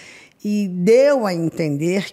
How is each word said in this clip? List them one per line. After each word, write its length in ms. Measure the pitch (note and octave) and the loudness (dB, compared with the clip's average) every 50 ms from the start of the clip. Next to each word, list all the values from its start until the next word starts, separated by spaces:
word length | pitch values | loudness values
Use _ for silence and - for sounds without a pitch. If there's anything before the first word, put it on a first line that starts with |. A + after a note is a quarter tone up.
| - - - - - _ _ _ - | -20 -20 -20 -20 -20 _ _ _ -6
e 240 | G#3 G#3 G#3 G3+ | -4 -4 -4 -4
deu 580 | F#3 F3+ F3+ F3 G#3+ A#3 B3+ - D4 - C4 G#3+ | -4 -4 0 2 4 4 6 6 4 2 0 0
a 80 | G3 F3+ | -2 -2
entender 800 | E3 E3 D#3 - - E3 D3+ C#3+ C#3+ D#3+ F3 F#3 G3 E3+ - | -2 -4 -4 -2 -4 -4 -4 -2 -2 -2 -2 -2 -2 -4 -6